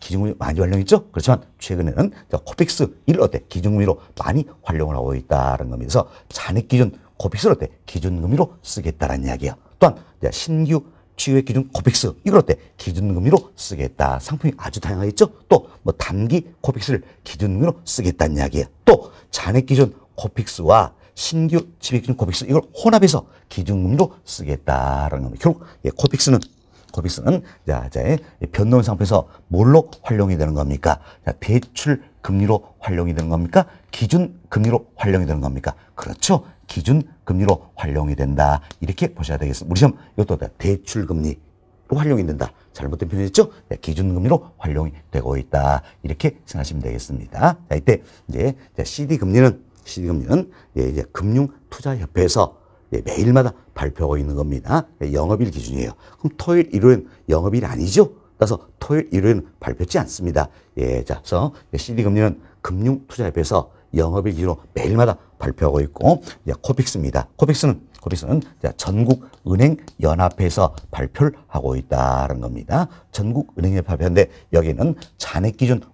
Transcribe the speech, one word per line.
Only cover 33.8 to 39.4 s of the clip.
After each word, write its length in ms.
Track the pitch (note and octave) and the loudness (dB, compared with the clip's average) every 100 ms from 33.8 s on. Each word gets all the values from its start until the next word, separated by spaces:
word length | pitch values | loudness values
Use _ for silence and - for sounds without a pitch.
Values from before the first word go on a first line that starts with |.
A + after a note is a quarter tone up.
| _ | _
기준 500 | - A2 F3 F3+ - - | -6 0 2 0 -6 -4
금리로 400 | G#2 A2+ A#2 - - | 0 2 0 -2 -4
활용이 300 | G2+ F#2+ D2+ | 0 2 2
되는 140 | D2+ | -2
겁니까? 340 | C#2 C2 - - _ | -2 -4 -8 -10 _
그렇죠. 500 | - - - - F#3 - - - | -16 -12 -4 0 0 0 -20 -14
기준 360 | - F#2 D3+ C#3+ - | -6 2 2 0 -10
금리로 460 | - F#2 G2+ D#2 - | -4 0 2 2 -2
활용이 420 | - D2+ D2 D2+ C#2 | -10 -4 -2 -2 -2
된다. 440 | C#2 C#2 C#2+ C#2+ - - | -2 2 2 0 -4 -12
이렇게 340 | D2 - E3+ | -8 -4 -4
보셔야 240 | - D#2+ | -6 -6
되겠습니다. 340 | D2 | -4